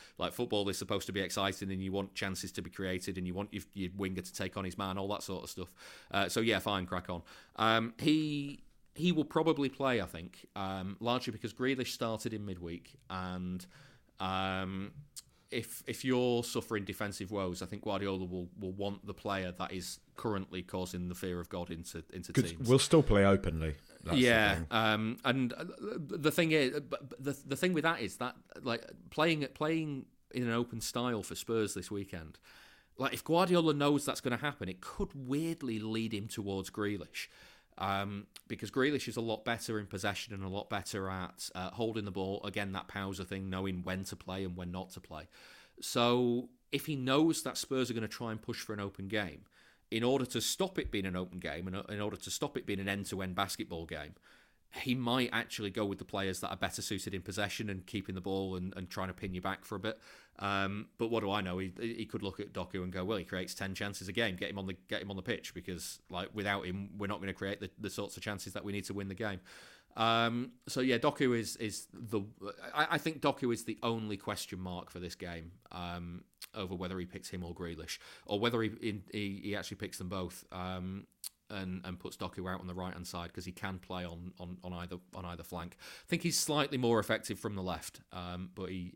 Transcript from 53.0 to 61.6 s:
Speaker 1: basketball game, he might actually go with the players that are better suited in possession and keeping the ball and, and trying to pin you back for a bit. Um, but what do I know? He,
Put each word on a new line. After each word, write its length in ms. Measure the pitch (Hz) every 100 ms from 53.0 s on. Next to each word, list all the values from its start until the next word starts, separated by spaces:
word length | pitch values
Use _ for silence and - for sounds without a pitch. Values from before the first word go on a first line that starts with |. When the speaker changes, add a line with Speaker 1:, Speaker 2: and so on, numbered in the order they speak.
| 95 95 95 92
Speaker 1:
basketball 500 | 98 - 110 85 80
game, 300 | 78 76 90 - - _ _ _ -
he 120 | -
might 360 | 127 120 127 123
actually 380 | 110 117 - 104
go 160 | 95 104
with 140 | 98
the 60 | 101
players 360 | 101 95 92
that 80 | -
are 80 | 95
better 240 | 95 -
suited 320 | - 98 -
in 80 | 92
possession 480 | 90 95 101 - 107
and 160 | 92 90
keeping 280 | 107 92
the 60 | 92
ball 360 | 92 95 95 92
and, 160 | 92 98
and 140 | 90
trying 180 | - 92
to 60 |
pin 200 | 92 98
you 60 | 90
back 240 | 92 95
for 120 | - 104
a 40 |
bit. 180 | 104 95 - - - -
Um, 480 | 101 98 98 101 - -
but 100 | 113
what 120 | 117
do 100 | 104
I 80 | 104
know? 200 | 92
He, 120 | 90